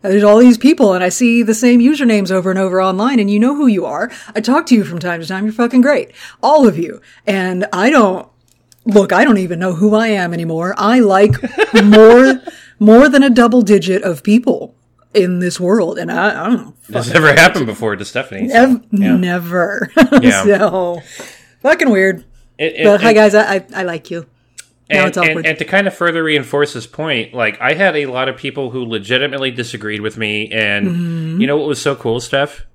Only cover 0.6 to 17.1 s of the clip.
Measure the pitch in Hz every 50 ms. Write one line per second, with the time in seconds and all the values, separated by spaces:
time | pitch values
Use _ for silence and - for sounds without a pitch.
0.6 | - 269 330 - 262 196 185 180 185 180 180 - 247 233 233 240 233 208 220 220
1.6 | 254 240 240 240 233 262 311 285 285 233 220 208 190 180 190 190 175 190 185 190
2.6 | 190 190 180 185 185 190 190 190 214 262 277 240 208 202 208 208 226 254 285 294
3.6 | 302 247 208 180 170 143 143 160 214 247 - - - - - 214 214 233 262 440
4.6 | - - 254 214 190 139 170 170 160 180 170 165 165 156 185 190 202 220 214 -
5.6 | 240 233 254 254 247 277 294 196 - - _ - - - - _ - 254 302 311
6.6 | 269 220 156 156 170 - - - _ _ _ _ _ - 196 196 185 185 185 180
7.6 | 196 - - 180 202 254 311 269 220 190 185 180 - _ _ _ _ _ _ _
8.6 | _ _ _ _ _ 233 196 208 190 - 180 185 254 285 226 196 185 170 175 165
9.6 | 185 185 175 160 202 208 208 214 226 226 214 196 180 170 170 170 170 165 160 160
10.6 | 170 185 - - - 208 240 254 233 202 190 190 208 214 - - - - - -
11.6 | 440 - - 220 202 208 214 214 220 220 240 247 262 269 262 254 - - - -
12.6 | - _ _ _ 214 214 220 240 285 294 262 277 277 277 233 254 240 233 226 247
13.6 | 214 180 208 190 160 185 185 196 - 190 170 143 _ - 208 240 247 - - -
14.6 | - - _ _ _ _ _ _ _ _ - 208 185 180 180 175 180 180 175 -
15.6 | 180 175 208 240 - - - - - 170 170 170 185 208 - - 165 208 247 -
16.6 | - - - _ _ - - - 113 120